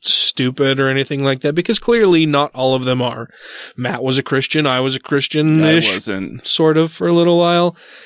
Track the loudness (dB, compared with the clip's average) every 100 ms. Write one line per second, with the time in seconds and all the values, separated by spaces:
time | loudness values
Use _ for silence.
0 | -2 0 0 -2 -4 0 0 2 0 0
1 | -2 -2 -2 0 -2 -2 -2 -2 0 2
2 | 4 4 4 2 0 0 0 0 -2 -2
3 | -2 -6 -14 -18 -20 -18 -18 -8 -6 -4
4 | -2 -2 0 -2 -2 -2 0 0 -2 -4
5 | -2 -2 0 0 2 4 4 4 2 -4
6 | -6 -8 -8 -10 -6 0 2 2 0 -2
7 | 0 2 4 4 4 2 0 -2 -20 -20